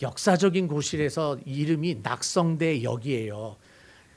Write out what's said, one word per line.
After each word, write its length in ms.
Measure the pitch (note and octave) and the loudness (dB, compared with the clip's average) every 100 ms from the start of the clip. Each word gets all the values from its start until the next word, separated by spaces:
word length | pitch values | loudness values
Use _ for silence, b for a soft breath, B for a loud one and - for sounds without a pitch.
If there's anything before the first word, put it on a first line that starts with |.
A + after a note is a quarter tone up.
역사적인 680 | B2+ - G#3 F3+ G3 F3+ F3 | -8 0 4 6 4 4 0
곳이라서 680 | D3 C#3+ D#3 D3 E3 D3+ C#3 | -2 -2 0 0 0 -2 -2
이름이 560 | - C#3 D3 D#3+ E3+ A#2 | -6 -2 0 2 0 -2
낙성대역이에요. 1500 | G#2 B2+ - F#3 E3 D#3+ E3 C#3+ A#2 A#2 C3 B2 G#2+ G#2 A2 G#2+ B B B B B | -4 -4 0 2 2 2 0 0 -2 -2 -2 -2 -4 -6 -10 -14 B B B B B